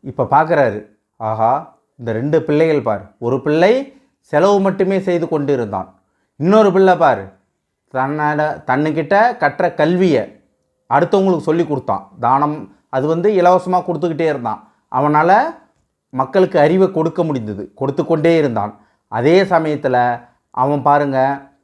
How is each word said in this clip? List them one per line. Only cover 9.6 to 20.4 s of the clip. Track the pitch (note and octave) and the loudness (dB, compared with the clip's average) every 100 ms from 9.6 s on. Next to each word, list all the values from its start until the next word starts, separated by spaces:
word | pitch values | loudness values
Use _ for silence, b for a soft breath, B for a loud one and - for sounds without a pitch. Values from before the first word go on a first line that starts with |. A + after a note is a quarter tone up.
| F3 | -4
கல்வியை | - D#3+ F3 F#3 C3+ G2 - _ _ _ _ _ | 0 0 2 2 2 -2 -12 _ _ _ _ _
அடுத்தவங்களுக்கு | C3 F3 G3+ F#3+ E3+ | 0 2 2 2 0
சொல்லி | D3+ D#3+ D#3 | -2 -2 -2
கொடுத்தான். | C#3+ - F#2+ - - | -4 -4 -8 -8 -6
தானம் | A#2+ C3+ D3 D3+ G2 _ _ | 0 2 0 -4 -12 _ _
அது | C3+ C#3+ | -4 -2
வந்து | E3 F#3 | 0 0
இலவசமா | G3+ F3 F3+ F3+ F3+ | 2 4 2 2 -4
கொடுத்துக்கிட்டே | F3+ E3 E3+ D#3 | -2 -4 -4 -2
இருந்தான். | E3 C#3+ A#2+ G#2+ - _ _ | -2 -2 -6 -8 -14 _ _
அவனால | B2+ D3 D3+ E3 G3+ D4+ D#4+ _ _ _ _ _ | -2 0 2 4 2 2 -6 _ _ _ _ _
மக்களுக்கு | C3 C3+ G3+ F#3 F3+ | -6 -2 0 2 2
அறிவை | D3 F#3 F#3+ | 2 4 2
கொடுக்க | D#3 D#3+ D#3+ | 2 -2 -2
முடிந்தது, | E3+ C#3 G#2+ G2+ - | -2 -2 -6 -8 -10
கொடுத்து | _ C3+ C3+ D3 | _ -6 -4 -2
கொண்டே | E3 D#3 E3 | 0 2 2
இருந்தான். | D3 A2 G#2 - b b _ | 2 -2 -6 -8 b b _
அதே | G#2+ B2+ F3 | -2 2 2
சமயத்துல | F#3+ F3 D#3+ D3 D3 B2+ B2 A#2+ - _ | 4 0 0 -4 -2 0 0 -2 -10 _